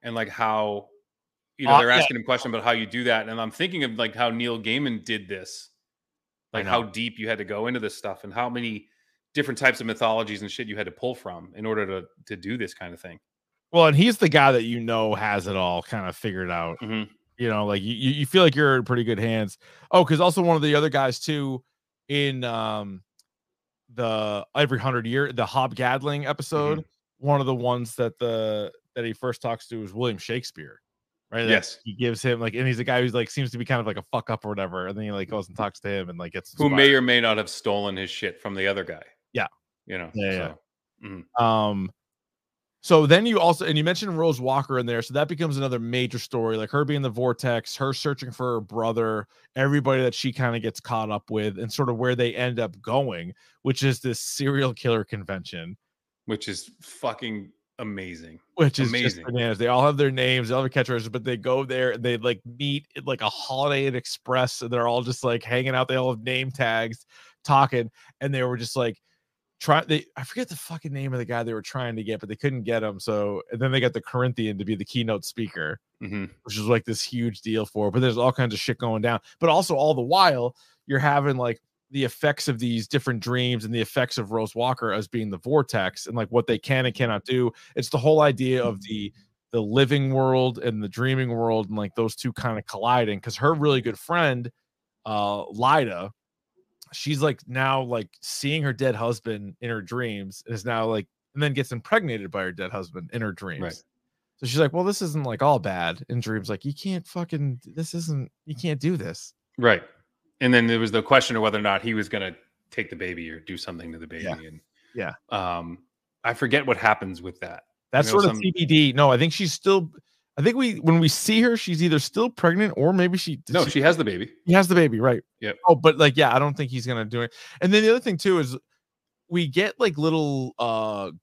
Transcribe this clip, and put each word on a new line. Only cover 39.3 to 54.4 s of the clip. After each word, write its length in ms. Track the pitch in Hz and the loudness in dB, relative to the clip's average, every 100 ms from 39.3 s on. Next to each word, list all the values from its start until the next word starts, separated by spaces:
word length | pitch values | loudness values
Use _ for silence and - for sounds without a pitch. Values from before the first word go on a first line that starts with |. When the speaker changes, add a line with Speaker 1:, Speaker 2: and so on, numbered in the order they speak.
Speaker 2:
Yeah. 140 | 120 95 _ _ _ - | -6 -6 _ _ _ -12
Speaker 1:
You 120 | 95 | -10
know, 120 | 82 | -8
Speaker 2:
Yeah, 100 | 107 | -4
yeah, 80 | 98 | -2
Speaker 1:
so, 260 | 92 82 - _ _ _ _ | -2 -4 -10 _ _ _ _
Speaker 2:
yeah. 60 | 104 | -16
Speaker 1:
mm-hmm. 360 | 95 - 117 | -16 -8 0
Speaker 2:
Um, 460 | 117 110 107 98 92 _ _ _ _ _ _ _ _ _ | 2 4 2 -2 -6 _ _ _ _ _ _ _ _ _
so 220 | - 165 | 4 6
then 220 | 147 175 233 | 8 6 6
you 120 | 208 | 4
also, 280 | 170 165 175 | 4 2 2
and 100 | 151 | 0
you 80 | |
mentioned 320 | 160 180 208 160 | 0 -2 -4 0
Rose 220 | 165 127 | 0 0
Walker 380 | 127 135 131 127 | 0 -2 0 -2
in 80 | 120 | -2
there, 160 | 117 | -4
so 100 | 113 | -2
that 160 | 135 151 | -2 -2
becomes 300 | 156 165 135 | -2 -2 -2
another 200 | 135 123 | -2 -4
major 400 | 117 123 123 120 | -2 -2 -2 -4
story, 380 | - 123 113 110 | -6 -4 -2 -2
like, 140 | 110 | -2
her 160 | 143 143 | -2 0
being 160 | 147 | 0
the 80 | 135 | -2
vortex, 640 | 113 123 117 131 117 - - | -2 -2 0 0 -2 -4 -4
her 160 | 139 | -4
searching 380 | 131 151 139 127 | -2 -4 -6 -8
for 240 | - 127 | -6 -4
her 60 | 117 | -4
brother, 640 | 98 110 113 113 113 110 104 _ _ | -4 -4 -2 0 0 -2 -6 _ _
everybody 460 | 131 139 147 135 131 | -2 0 2 2 2
that 120 | 127 | 2
she 180 | - 135 | 0 -6
kinda 260 | 117 123 117 | -2 -2 -2
gets 220 | 110 - | -4 -8
caught 300 | - 113 107 | -6 -4 -2
up 200 | 104 - | -6 -4
with, 280 | 110 104 95 | -2 -2 -4
and 120 | 110 | -8
sort 200 | - 131 | -2 -2
of 80 | 117 | 0
where 160 | 123 | 0
they 200 | 123 120 | 0 0
end 240 | 113 123 120 | 0 -4 -2
up 220 | 110 85 | -4 -6
going, 540 | 110 127 135 87 85 - _ _ | -2 0 0 -6 -10 -14 _ _
which 200 | - - | -2 0
is 180 | 135 120 | 2 0
this 180 | 131 113 | -2 -6
serial 540 | - - | -6 -4